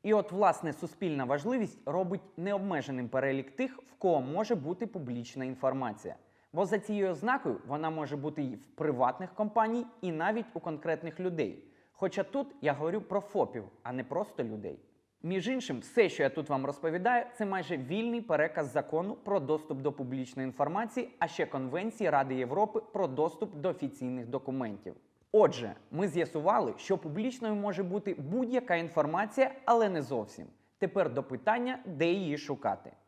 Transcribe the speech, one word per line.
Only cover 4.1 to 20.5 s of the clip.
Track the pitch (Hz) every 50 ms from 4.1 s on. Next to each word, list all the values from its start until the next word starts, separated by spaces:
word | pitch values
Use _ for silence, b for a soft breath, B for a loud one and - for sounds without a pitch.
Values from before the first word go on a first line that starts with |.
| 165 143
може | 127 135 151 190 220 214 240
бути | 170 127 151 180 180 233
публічна | - - 185 143 123 120 120 117 - - 135 131
інформація. | 127 131 - - 131 131 135 131 117 104 - - 87 - - b b b b b b
Бо | - 160 202
за | 165 214 202
цією | 208 - 208 208 196 190
ознакою | 170 139 196 226 262 269 - 147 110 - -
вона | 113 139 151 160 160
може | 160 156 151 127 147
бути | 143 135 156 151 156
і | 143 131 113
в | 98 -
приватних | - _ - 156 156 135 120 127 123 127 - 190 180 -
компаній, | - 214 208 214 233 220 220 233 240 240 240 - -
і | - 180
навіть | 165 156 165 196 214 233 220 - -
у | 165
конкретних | - 170 156 147 - 165 160 156 165 165 156 -
людей. | 185 185 175 160 127 95 - - B B B B B B
Хоча | B - 190 180 - 202
тут | 190 - - 277 277 277 - -
я | 127 147
говорю | 139 135 151 165 180 214
про | 214 - 190 202
фопів, | 202 - - 196 120 107 - 117 98 - - -
а | _ 117
не | 127 131 123
просто | - 143 170 208 - - - 127
людей. | 110 107 107 101 90 71 - - _ _ _ _ _ _ _ -
Між | 165 185 190 165 226
іншим, | 262 254 - - 139 117
все, | - - - 233 214 165
що | - -
я | 143 139
тут | - 160 143 143
вам | 143 135 131
розповідаю, | 139 143 - 170 165 160 180 185 233 247 240 233 - -
це | - 214
майже | 196 190 190 165 135 175
вільний | 139 131 123 170 214 226 240 233 233
переказ | 226 - 160 147 151 156 156 170 151 131
закону | 113 147 - - 156 160 180 202 -
про | - - 202 202 190
доступ | 139 131 156 151 156 - 147 135
до | 135 147
публічної | 131 - 135 123 131 135 127 123 - 135 131
інформації, | 131